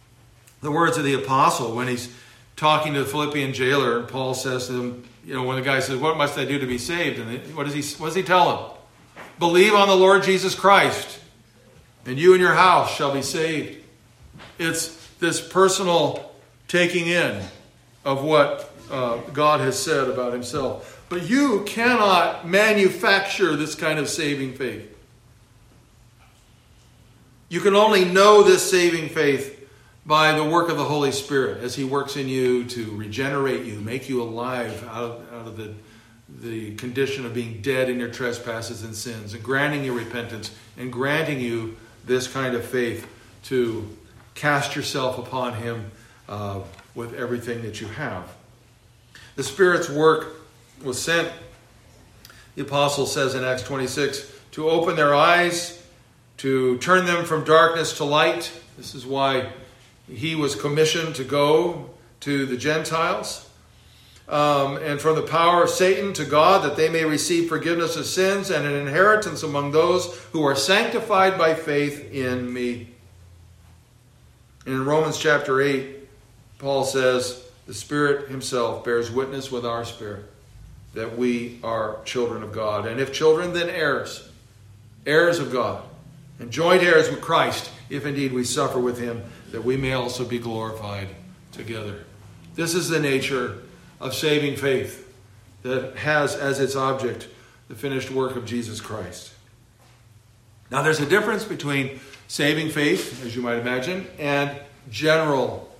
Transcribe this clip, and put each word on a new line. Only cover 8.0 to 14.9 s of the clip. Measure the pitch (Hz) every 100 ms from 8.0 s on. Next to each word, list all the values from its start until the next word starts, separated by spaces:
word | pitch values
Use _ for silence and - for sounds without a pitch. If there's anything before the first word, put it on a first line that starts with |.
what | 156
does | 175
he |
tell | 175 180 156 110
him? | - - - _ - - - -
"Believe | 170 175 208
on | 208 202
the | 190
Lord | 190 196
Jesus | 190 185 185 -
Christ, | 190 190 135 - - - - _ _ _ _ - _ _ 127
and | 131
you | 180
and | 185
your | 180 165
house | 185 156 -
shall | - 143
be | 139
saved." | - 165 160 151 - - - _ _ _ - - - -
It's | 165 160 -